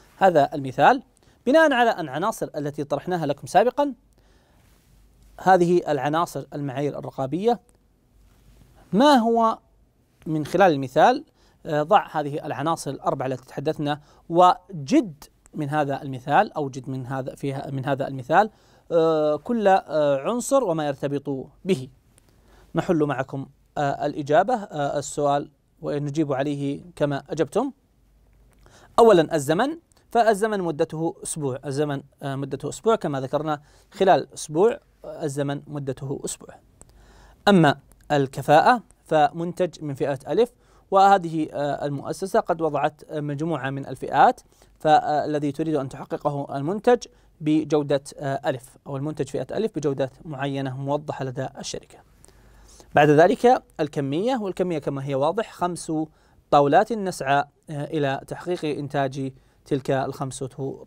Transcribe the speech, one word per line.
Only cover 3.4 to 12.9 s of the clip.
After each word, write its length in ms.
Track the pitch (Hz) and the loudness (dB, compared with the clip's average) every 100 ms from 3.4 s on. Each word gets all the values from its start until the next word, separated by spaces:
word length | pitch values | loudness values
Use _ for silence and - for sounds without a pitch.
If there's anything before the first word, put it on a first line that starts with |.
| 135 | 0
سابقًا، 480 | 180 233 - 285 240 _ _ _ _ _ _ _ _ _ _ _ _ _ - | 2 2 2 -2 -4 _ _ _ _ _ _ _ _ _ _ _ _ _ -2
هذه 420 | 180 185 175 175 - | 4 4 6 2 0
العناصر 560 | 143 139 156 170 139 - | -2 0 -2 -2 -6 -12
المعايير 440 | 147 143 127 143 139 | -10 -8 -4 -4 -6
الرقابية، 640 | 135 - 135 160 220 240 _ _ _ _ _ _ _ _ _ _ _ _ - | -10 -8 -6 -2 -2 -2 _ _ _ _ _ _ _ _ _ _ _ _ -4
ما 220 | 185 294 | 2 6
هو 440 | 269 233 233 226 226 _ _ _ _ _ _ - | 6 4 2 0 -2 _ _ _ _ _ _ -6
من 200 | 156 147 | -4 -2
خلال 260 | 175 190 | 2 4
المثال، 520 | 139 135 151 202 269 - _ _ _ - | 2 0 4 4 4 -4 _ _ _ -6
آه، 160 | 147 | -2
ضع 240 | 151 196 - | 2 2 2
هذه 360 | 156 147 147 156 | -4 -4 -6 -8
العناصر 440 | 123 156 160 147 | -6 -4 -4 -6